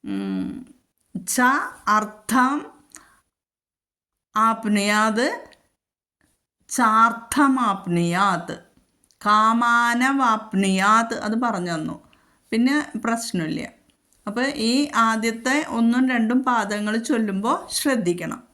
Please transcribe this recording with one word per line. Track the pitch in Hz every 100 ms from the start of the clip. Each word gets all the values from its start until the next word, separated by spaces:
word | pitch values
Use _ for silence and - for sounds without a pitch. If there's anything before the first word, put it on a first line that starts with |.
ഉം, | - 98 98 95 95 - - - _ _ _ - 180
ച | - 247 285 - - -
അർത്ഥം | 214 214 - - 247 254 294 - - _ - _ _ _ _ _ _ _ _ _ _ _ _ _ 214
ആപ്നുയാത് | 226 226 214 208 202 208 220 214 277 480 - _ _ _ _ _ _ _ _ _ _ _ _
ചാർത്ഥമാപ്നുയാത്, | - 233 220 226 226 - - 285 262 233 190 - 170 170 175 196 175 - - _ _ _ _ _ _ 208
കാമാനവാപ്നുയാത് | 208 220 233 240 233 240 240 262 277 254 220 - 190 196 190 196 220 226 220
അത് | 208 226
പറഞ്ഞു | 247 196 175
തന്നു. | 165 160 - _ _ _ _ _
പിന്നെ | 226 254 294 - 220
പ്രശ്നമില്ല. | 233 233 - 180 156 - - _ _ _ _ _ -
അപ്പോൾ | 220 269
ഈ | 294 220 254 285
ആദ്യത്തെ | - 226 220 220 226 254 285 311
ഒന്നും | 226 233 247 262
രണ്ടും | 240 220 254
പാദങ്ങൾ | 262 240 202 208 208 220
ചൊല്ലുമ്പോൾ | 226 240 220 190 220 311 -
ശ്രദ്ധിക്കണം. | - 294 254 175 175 160 - -